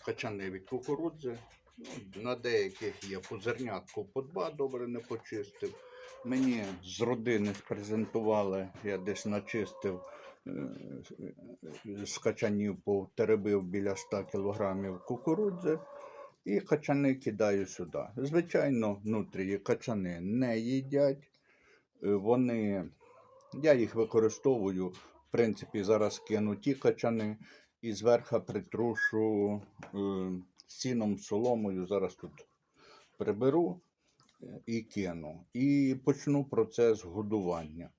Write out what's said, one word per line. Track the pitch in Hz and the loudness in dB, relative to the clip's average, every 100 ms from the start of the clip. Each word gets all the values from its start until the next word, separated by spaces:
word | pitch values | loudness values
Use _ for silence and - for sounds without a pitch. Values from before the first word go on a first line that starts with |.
| - | -6
качани | 110 117 101 95 | -4 -4 -4 -6
від | 95 - | -8 -6
кукурудзи. | 127 147 143 165 156 123 117 - - _ - | -6 -2 -2 -2 -4 -8 -8 -12 -20 _ -18
Ну, | - - 95 95 | -14 -14 -12 -8
на | 120 123 | -4 -2
деяких | 120 110 98 - 107 - 98 | 2 2 2 -2 -8 -6 -8
є | 95 | -8
пузирнятку | - 107 113 117 123 92 - 107 101 | -8 -6 -4 -2 -4 -6 -8 -10 -6
по | 135 | -6
два, | 135 185 165 | -6 -4 -4
добре | 147 135 123 120 | -2 -4 -2 -4
не | 117 | -6
почистив. | - 113 - 110 101 - 98 - - - - - 120 | -6 -10 -8 -8 -8 -8 -8 -8 -18 -18 -18 -10 -2
Мені | 131 131 117 98 90 | 2 2 2 -2 -8
з | 92 95 | -8 -2
родини | 117 117 120 110 104 | 0 0 2 2 2
спрезентували, | 101 - 104 104 110 104 117 110 107 98 95 95 - | -2 -6 -6 -4 -2 -2 0 2 2 2 0 -4 -8
я | 104 95 | -6 -4
десь | 95 98 107 | -4 -4 -2
начистив, | 104 101 113 95 - 101 90 - - - - - | -4 -2 -4 -4 -4 -4 -4 -10 -16 -18 -16 -10
е, | - 69 - - 65 - - 95 - - - 78 - 107 101 98 | -8 -8 -10 -14 -14 -16 -14 -14 -14 -18 -18 -16 -14 -10 -8 -8
з | - | -2
качанів | 113 104 107 104 104 90 | -2 0 0 2 0 -2
потеребив | - 101 92 - 107 110 104 101 | 0 0 0 0 4 4 4 2
біля | 90 98 98 | 2 -2 0
ста | 98 - 101 | -2 -4 -4
кілограмів | 95 104 98 98 98 95 98 90 - | -2 -2 -2 0 0 0 -4 -6 -6
кукурудзи. | - 165 170 208 175 151 156 - - - - - _ - | -2 0 2 0 0 0 0 -4 -16 -16 -16 -18 _ -2
І | 202 | 0
качани | - 151 - 139 139 131 | 2 0 2 2 4 2
кидаю | 120 104 104 98 92 | -2 2 2 2 0
сюди. | - 85 73 82 117 | -6 -6 -6 -6 -4
Звичайно, | 139 170 170 180 143 120 107 101 | 0 2 2 2 2 2 2 0
внутрі | 104 110 92 95 95 98 | -2 -2 -2 -2 -2 0
качани | - 117 - 104 90 85 | 0 -2 0 -2 -2 -4
не | 92 120 127 113 | -2 0 2 0
їдять. | 117 135 135 143 143 139 - _ _ _ _ _ _ - | 0 -2 0 4 4 2 -8 _ _ _ _ _ _ -4
Е, | 98 | 2
вони, | 101 104 123 123 113 104 98 78 - - - - - - | 2 4 4 4 2 0 0 -4 -12 -20 -20 -20 -20 -14
я | 131 151 | 2 6
їх | 131 104 110 | 6 6 2
використовую, | 110 117 107 - 135 123 98 92 90 | 4 6 4 4 2 4 2 0 -2
в | - - - _ | -6 -20 -20 _
принципі, | 117 117 101 - 107 | 2 2 2 -4 -2
зараз | 95 107 104 - | 4 4 4 -2
кину | - 107 107 101 | -2 0 0 0
ті | 143 | -2
качани | 135 120 113 120 113 107 107 - - _ _ | 2 2 2 0 0 -2 -6 -14 -20 _ _
і | 117 | -6
зверху | 101 113 117 - 117 | 2 4 4 4 -2
притрушу, | - 101 - 104 117 107 - 110 110 104 101 104 - - - | 0 -6 -4 0 0 2 0 2 2 4 2 0 -6 -18 -10
е, | 101 98 95 92 90 - _ - | -4 -2 0 -2 -4 -8 _ -18
сіном, | - 131 120 107 101 | -6 -2 2 2 0
соломою. | - 104 123 117 104 92 90 | 0 0 2 2 0 -2 0
Зараз | 101 92 - | 0 0 -6
тут | 80 - - _ _ _ - - _ - | -16 -16 -20 _ _ _ -20 -20 _ -6
приберу, | 104 104 131 165 175 - _ _ _ _ _ - | -2 2 4 4 2 -2 _ _ _ _ _ -20
е, | 95 98 - | -18 -14 -6
і | 113 | -6
кину. | 110 104 92 82 76 82 - | -4 -4 -4 -4 -10 -12 -8
І | 120 139 143 135 131 - | 0 4 4 4 2 2
почну | 139 147 143 | 2 2 0
процес | 135 113 110 - 117 107 | 2 2 2 4 4 4
годування. | 87 95 104 107 87 82 78 82 85 | -2 -6 0 0 0 -2 -4 -10 -14